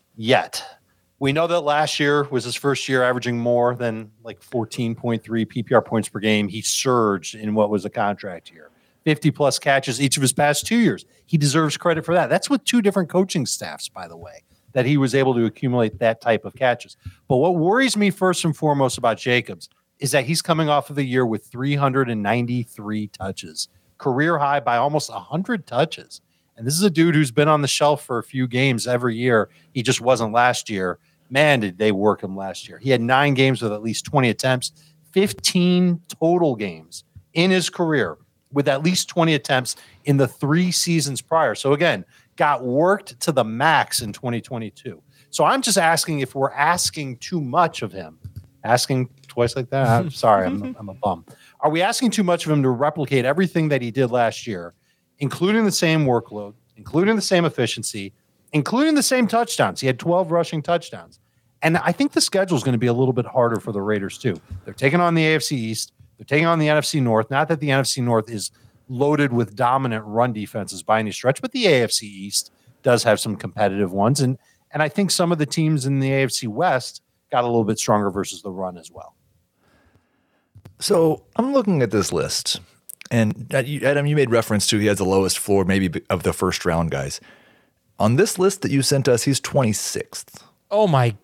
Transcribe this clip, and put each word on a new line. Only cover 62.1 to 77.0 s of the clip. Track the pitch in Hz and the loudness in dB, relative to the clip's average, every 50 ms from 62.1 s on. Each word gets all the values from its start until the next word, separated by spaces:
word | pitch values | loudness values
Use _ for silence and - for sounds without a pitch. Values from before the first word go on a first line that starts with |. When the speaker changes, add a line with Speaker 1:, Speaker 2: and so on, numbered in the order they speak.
| - | 0
Speaker 1:
the | - | 0
schedule | - - - 190 196 180 180 127 | -2 0 0 0 0 0 0 0
is | 107 | 0
gonna | 135 123 110 | 0 0 0
be | 123 123 | 2 0
a | 120 | 2
little | 120 131 127 127 | 2 2 0 0
bit | 123 120 | -2 -4
harder | - - 131 120 117 113 101 | -2 0 2 2 2 0 -2
for | - 123 104 | -4 -6 -6
the | 101 98 | -4 -2
Raiders, | 104 107 101 98 90 - - | -2 -2 -2 -4 -6 -8 -6
too. | - 123 87 78 - - 92 92 - | -4 -4 -4 -6 -8 -16 -16 -16 -16
They're | - 101 | -16 -6
taking | - 131 139 147 175 | -4 -2 0 0 2
on | 175 175 165 | 2 2 2
the | 165 156 | 2 2
A | 156 160 | 2 0
F | 151 - | 0 -2
C | - 151 | -4 -4
East. | 127 113 110 113 - - - _ _ - _ _ - | -4 -4 -6 -6 -8 -10 -12 _ _ -20 _ _ -20
They're | - | -6
taking | - 143 151 160 | -2 0 0 2
on | 165 170 160 | 2 2 2
the | 151 151 | 2 2
N | 151 151 | 2 2
F | 143 | 0
C | - - 151 | 0 0 0
North. | 127 120 110 110 110 - | 0 2 2 2 0 0
Not | 135 139 156 151 | 0 -2 0 0
that | 165 147 | -2 -2
the | 147 143 | 0 0
N | 135 139 | 0 2
F | 131 | 0
C | - - 135 120 | 0 -2 -4 -2
North | 120 117 110 107 - | 0 0 0 0 -2
is | 117 104 - - - _ _ _ _ _ _ - | -6 -10 -10 -10 -12 _ _ _ _ _ _ -10
loaded | 131 120 143 143 151 143 147 135 120 | -4 -2 0 2 2 2 2 2 2
with | 120 117 98 104 | 0 -2 -2 -2
dominant | 104 123 120 127 135 135 123 113 107 107 | -2 0 2 2 0 0 -2 -4 -6 -6
run | 107 104 113 123 123 110 | -4 0 0 0 0 0
defenses | 107 104 - - 113 98 90 - 92 - | -4 -8 -8 -8 -8 -8 -8 -10 -6 -2
by | - 110 110 | 0 2 2
any | 110 104 92 | 0 -2 -6
stretch, | - - 123 139 - - | -2 -2 -2 -2 -2 -4
but | 254 - | -8 -2
the | 262 233 | 0 2
A | 190 151 127 117 | 4 4 4 2
F | 104 | 0
C | - - 113 | -2 -4 -6
East | 104 101 95 95 101 - - - - _ _ _ _ _ _ - | -8 -14 -12 -10 -8 -6 -6 -6 -8 _ _ _ _ _ _ 0
does | 131 120 110 - | 2 2 4 4
have | 120 107 - | 2 2 2
some | - 113 101 | 0 -4 -6
competitive | - - 101 - 107 104 98 95 101 104 90 92 | -6 -8 -8 -2 0 0 0 0 0 -2 -2 0
ones. | 98 101 117 143 139 135 | 2 2 2 2 2 0
And, | 127 131 - _ _ _ _ _ _ - | -2 -2 -4 _ _ _ _ _ _ -4
and | 147 156 | -2 -2
I | 147 | -2
think | - - 202 170 | 0 0 0 0
some | - - 180 165 175 | 0 0 0 0 0
of | 156 | 0
the | 147 | -2
teams | 143 - 170 160 156 156 143 127 | -2 -2 0 0 2 0 0 0
in | 139 139 135 | 0 0 0
the | 135 135 135 | 0 0 0
A | 135 135 | 0 0
F | 120 - | 0 -2
C | - - | -4 -6
West | 110 104 131 170 185 143 127 - - - - | -6 -4 -2 0 0 0 0 -2 -6 -12 -18